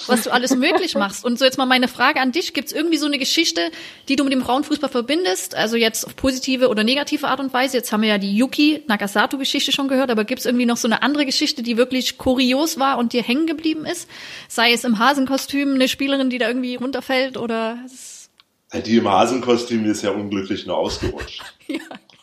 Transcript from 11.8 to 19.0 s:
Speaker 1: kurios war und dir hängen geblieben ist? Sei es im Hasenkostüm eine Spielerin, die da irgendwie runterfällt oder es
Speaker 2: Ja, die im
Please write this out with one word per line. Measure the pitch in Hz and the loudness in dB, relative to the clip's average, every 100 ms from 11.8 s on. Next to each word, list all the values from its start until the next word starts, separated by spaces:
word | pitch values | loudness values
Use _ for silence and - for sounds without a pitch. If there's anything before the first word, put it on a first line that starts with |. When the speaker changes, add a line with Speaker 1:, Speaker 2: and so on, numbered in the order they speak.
| 254 254 247 - | 2 0 -2 -2
Speaker 1:
kurios | 262 254 254 262 320 330 | 0 2 4 2 0 0
war | 269 262 | 0 0
und | 240 | 0
dir | 240 | 0
hängen | 226 254 320 | 0 0 0
geblieben | 311 320 311 302 | -2 -2 -2 -4
ist? | 349 - - - - - | -8 -10 -18 -18 -18 -8
Sei | - 233 | 2 4
es | 233 | 4
im | 247 208 | 2 2
Hasenkostüm | 240 285 262 269 - 285 277 269 | 2 2 0 -2 -2 -2 0 2
eine | 262 | 2
Spielerin, | - 277 277 262 | 0 0 0 0
die | 247 | 0
da | 226 | 0
irgendwie | 247 254 247 | -2 -4 -4
runterfällt | 247 277 - 262 262 262 | -4 -4 -2 0 0 -4
oder | 233 226 226 240 254 | -4 -4 -4 -6 -12
es | 254 - - - _ _ _ _ | -18 -20 -20 -20 _ _ _ _
Speaker 2:
Ja, | - | -8
die | 104 | 2
im | 113 | 4